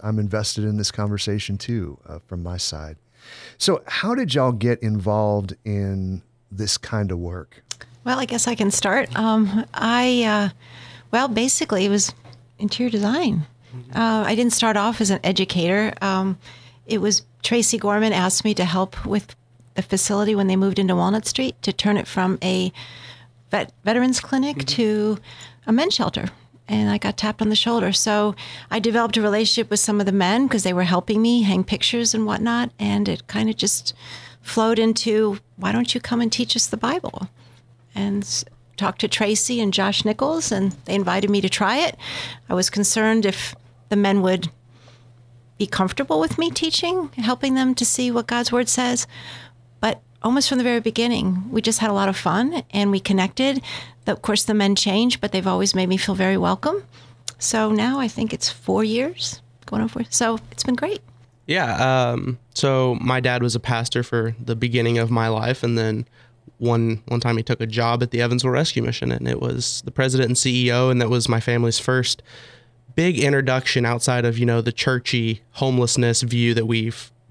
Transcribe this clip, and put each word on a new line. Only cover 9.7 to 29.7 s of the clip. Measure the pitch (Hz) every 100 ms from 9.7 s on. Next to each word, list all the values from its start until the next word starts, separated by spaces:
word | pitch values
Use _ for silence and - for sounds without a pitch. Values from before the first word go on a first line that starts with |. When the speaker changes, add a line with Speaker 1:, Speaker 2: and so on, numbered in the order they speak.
Speaker 2:
I, | - 226 240 254 247
uh, | 226 208 202 - - - - - -
well, | 226 269
basically | 220 254 - 311 202 196
it |
was | 202 - - - - - -
interior | 208 - 247
design. | 220 202 277 311 165 147 - - 123 -
Uh, | - 226 220 214
I |
didn't | 220 240
start | - 233 214
off | 208 214
as | 202
an | 196
educator. | 180 185 190 180 170 196 214 -
Um, | 196 190 190 180 - - - - -
it | 220
was | 208 202 - _
Tracy | - 240 220 226
Gorman | 202 208 220
asked | 185 180 -
me | 214 202
to | 180
help | 185 190 - -
with | 202 - - _ _ _ -
the |
facility | - 190 - 208 208
when | 208 190
they | 190
moved | 196 190
into | 190 180
Walnut | 180 214 -
Street | - 262 -
to | -
turn | - 208 208
it | -
from | - 185 190
a | 185 185 185 - - - - - - _ -
vet-, | 202 - -
veterans | 202 240 254 247
clinic | - 269 277 277
Speaker 3:
Mm-hmm. | 269 -
Speaker 2:
to | 214 214 214 208 - - - - -
a |
men's | 226 339
shelter. | 403 - - 185 - - - -
And | 214 208
I | 208
got | 202 -
tapped | 214 214
on | 214
the | 214
shoulder. | 233 233 190
So | 190 220 214 208 202 - - -
I | 220
developed | 220 226 233 226
a |
relationship | 208 208 220 -
with | 226